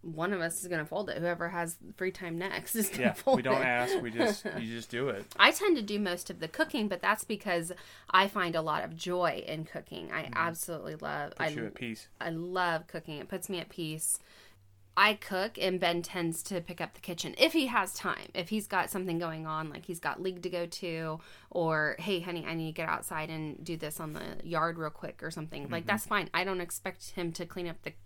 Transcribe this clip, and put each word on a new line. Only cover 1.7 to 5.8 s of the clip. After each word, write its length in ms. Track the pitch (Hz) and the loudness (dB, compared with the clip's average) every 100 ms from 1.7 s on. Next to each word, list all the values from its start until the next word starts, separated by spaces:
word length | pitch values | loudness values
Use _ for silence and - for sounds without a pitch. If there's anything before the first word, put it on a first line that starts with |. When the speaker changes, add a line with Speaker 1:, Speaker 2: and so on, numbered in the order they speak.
| - - - | -4 -12 -4
Speaker 1:
free 160 | 185 | -2
time 260 | 185 180 165 | -2 -4 -2
next 380 | 190 - - 226 | -2 -4 -2 0
is 120 | 202 | 0
gonna 140 | - | 4
Speaker 2:
Yeah, 100 | 123 | 2
Speaker 1:
fold 240 | - - 262 | 2 4 4
Speaker 2:
we 40 | |
don't 180 | 127 131 | 6 4
Speaker 1:
it. 40 | |
Speaker 2:
ask, 360 | 131 120 123 381 | 6 4 4 2
we 100 | 120 | 0
just, 340 | 113 233 208 | 2 4 4
Speaker 1:
<laughs> 140 | 208 - | -2 -4
Speaker 2:
you 120 | 113 117 | -2 -4
just 120 | 113 | -4
do 180 | 120 135 | -2 0
it. 160 | 101 - - | -2 -6 8
Speaker 1:
I 120 | 208 | 8
tend 260 | - 415 | 8 4
to 60 | 320 | 2